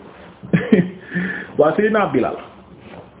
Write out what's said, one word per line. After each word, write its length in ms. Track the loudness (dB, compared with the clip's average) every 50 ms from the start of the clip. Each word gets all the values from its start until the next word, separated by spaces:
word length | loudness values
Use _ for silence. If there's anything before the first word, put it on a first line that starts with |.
| -14 -20 -20 -20 -20 -20 -20 -20 -2 0
<laughs> 1080 | 0 0 2 4 2 2 2 0 -4 -12 -12 -8 -6 -4 -4 -4 -6 -8 -10 -2 2 4
Waa 120 | 4 4 4
Sayyidina 340 | 2 2 2 2 2 0 2 0
Bilal. 240 | 0 0 0 -4 -8 -12 -16 -20 -20 -20 -20 -20 -20 -20 -20 -20 -20 -20 -20 -20 -18